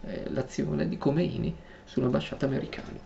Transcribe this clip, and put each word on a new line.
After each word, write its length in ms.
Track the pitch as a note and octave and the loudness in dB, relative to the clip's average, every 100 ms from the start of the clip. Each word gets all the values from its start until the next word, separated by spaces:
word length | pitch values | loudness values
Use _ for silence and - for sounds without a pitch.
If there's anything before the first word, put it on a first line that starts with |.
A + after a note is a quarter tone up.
| - | -6
eh, 240 | - - | -6 -2
l'azione 580 | - - - D3 D3 E3+ | -2 -2 0 0 2 2
di 100 | - | 2
Khomeini 580 | C#3 D3 F3 - - - - - - | 4 4 2 0 -2 -4 -10 -18 -4
sull'ambasciata 600 | - C3 C#3+ - - C3+ | 2 4 4 0 0 0
americana. 540 | C3+ - - - - | 2 -2 -6 -8 -10